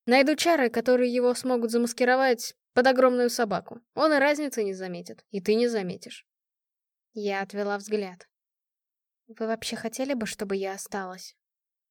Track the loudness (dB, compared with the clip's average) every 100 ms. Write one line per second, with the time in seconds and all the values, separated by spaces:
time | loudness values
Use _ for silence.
0 | 2 4 4 2 2 4 2 0 2 2
1 | 2 2 2 0 -2 0 0 0 0 0
2 | 2 4 4 0 -4 -14 _ 2 4 6
3 | 4 4 0 0 -2 -2 -6 -16 -10 0
4 | 2 4 2 2 -2 -4 -4 -6 -8 -10
5 | -12 -20 _ -6 0 2 2 -2 -6 -10
6 | -14 -20 _ _ _ _ _ _ _ _
7 | _ -8 -4 -4 -6 -6 -4 -4 -4 -6
8 | -6 -12 -20 _ _ _ _ _ _ _
9 | _ _ -20 -8 -6 -4 -6 -8 -8 -6
10 | -4 -4 -4 -6 -6 -4 -4 -8 -8 -8
11 | -8 -12 -18 -20 _ _ _ _ _